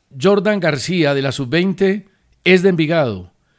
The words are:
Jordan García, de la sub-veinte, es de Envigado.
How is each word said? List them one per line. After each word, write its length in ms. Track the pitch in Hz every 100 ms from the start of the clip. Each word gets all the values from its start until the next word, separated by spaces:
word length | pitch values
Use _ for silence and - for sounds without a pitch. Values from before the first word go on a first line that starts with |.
| _ 135
Jordan 400 | 175 202 202 208
García, 540 | 165 143 156 180 147
de 80 | 139
la 100 | 135
sub-veinte, 720 | 127 127 160 190 180 196 202 - _ _ _
es 180 | 170 185
de 80 | 190
Envigado. 600 | 175 151 165 131 98 85 _ _